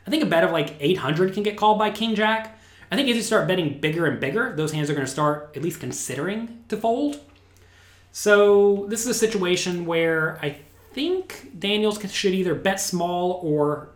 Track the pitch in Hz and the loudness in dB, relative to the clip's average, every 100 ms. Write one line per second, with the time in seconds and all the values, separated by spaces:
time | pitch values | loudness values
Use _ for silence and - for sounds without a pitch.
0 | - 311 214 165 165 165 151 - 143 190 | -4 -2 2 2 2 0 -2 -2 0 0
1 | 131 156 190 208 208 208 214 208 214 214 | 0 0 0 0 -4 2 2 4 0 -2
2 | 226 208 214 220 - - - - - 208 | -2 0 0 0 -6 -16 -20 -20 -6 -2
3 | 262 233 - 214 160 185 151 - 156 165 | 0 0 2 2 2 0 0 -2 -2 0
4 | 156 113 135 196 254 151 151 151 147 143 | 0 0 -2 -2 -2 -2 -4 -2 -2 -2
5 | 131 - 151 147 - 135 165 160 127 - | -4 0 0 0 -6 -6 -6 -6 -8 -8
6 | - 127 170 214 233 - - 214 226 240 | -8 -6 -4 -6 -8 -12 -10 -4 -2 0
7 | 294 - - - _ - - - - - | -2 -6 -16 -20 _ -20 -20 -20 -20 -20
8 | _ - 208 208 202 202 202 202 202 220 | _ -4 4 6 8 8 6 4 0 -4
9 | 247 220 220 208 180 180 185 175 170 165 | -2 0 2 2 0 0 0 -4 -2 0
10 | 165 160 160 160 147 143 - - - - | 2 2 0 -2 -6 -8 -20 -20 -12 -6
11 | 320 370 - - - 175 202 208 214 202 | -2 -2 -4 -14 -16 -6 -2 2 0 -2
12 | 196 - 196 185 180 151 190 190 - 175 | -6 -2 0 0 0 0 0 -2 -2 -2
13 | 175 175 180 180 160 147 147 143 - | -2 0 -2 -2 -2 0 0 -2 -8